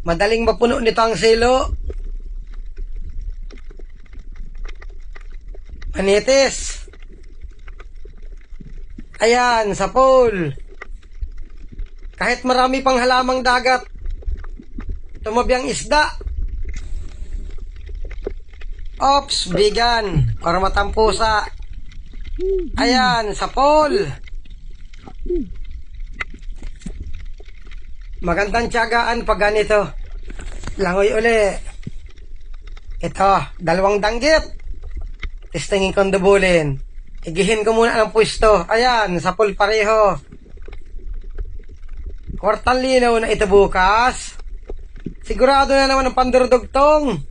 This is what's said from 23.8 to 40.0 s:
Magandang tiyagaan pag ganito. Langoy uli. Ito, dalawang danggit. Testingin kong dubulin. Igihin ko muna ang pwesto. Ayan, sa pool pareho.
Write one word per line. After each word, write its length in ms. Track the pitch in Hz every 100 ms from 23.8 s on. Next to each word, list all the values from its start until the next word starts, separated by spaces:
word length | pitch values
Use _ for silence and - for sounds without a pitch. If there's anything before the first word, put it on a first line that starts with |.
| 302 381 151 - - - - - - - - - - - - 349 190 - - - - - - - - - - - - - - - - - - - - - - - - - - -
Magandang 480 | 180 170 208 226 233
tiyagaan 560 | 233 226 233 226 233 190
pag 120 | 208
ganito. 520 | 208 214 208 208 165 - - - - - - - - -
Langoy 320 | 185 185 202
uli. 400 | 220 233 226 202 175 - - - - - - - - - - - - - -
Ito, 600 | 170 - 196 185 135 -
dalawang 400 | 165 180 196 208
danggit. 560 | 208 233 277 311 - - - - - - - - - - -
Testingin 400 | 160 - 202 190
kong 200 | 185 196
dubulin. 680 | 196 185 196 185 170 147 135 - - - -
Igihin 400 | - 160 190 220
ko 120 | 208 226
muna 240 | 233 233
ang 120 | 214
pwesto. 520 | 220 214 - 220 202 170
Ayan, 520 | 220 254 233 202 175
sa 160 | 185 185
pool 160 | 214
pareho. 640 | 190 202 220 208 220